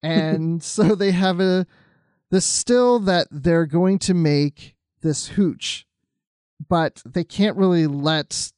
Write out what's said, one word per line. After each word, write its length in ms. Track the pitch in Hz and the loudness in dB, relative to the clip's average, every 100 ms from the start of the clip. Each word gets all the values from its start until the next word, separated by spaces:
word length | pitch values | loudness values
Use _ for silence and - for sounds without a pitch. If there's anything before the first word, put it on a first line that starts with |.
And 600 | 156 165 160 160 160 170 | 0 -2 0 -2 -2 -6
<laughs> 0 | |
so 320 | - - 180 | -6 0 0
they 160 | 208 196 | 2 0
have 280 | 180 190 175 | 2 0 2
a, 260 | 190 185 180 _ _ _ _ _ _ | 0 0 -2 _ _ _ _ _ _
the 100 | 185 | -2
still 580 | - - - 240 247 240 | 0 -4 0 2 4 2
that 260 | 196 180 - | 2 0 -2
they're 360 | 143 135 165 160 | -4 0 2 2
going 320 | 156 185 196 | 0 2 0
to 140 | - | 0
make 640 | 180 156 143 147 - - _ _ _ | 0 2 2 0 -4 -20 _ _ _
this 260 | 160 143 - | -4 -4 -6
hooch, 580 | - 185 - - - _ _ _ _ _ _ _ _ - | 0 0 0 -10 -10 _ _ _ _ _ _ _ _ -2
but 360 | 175 277 - | 0 0 -4
they 200 | - 185 | -8 -6
can't 320 | 170 - 208 190 | -6 0 0 2
really 300 | 190 175 156 | 2 2 0
let 680 | 143 147 156 139 - - | -2 -2 -2 -4 -8 -10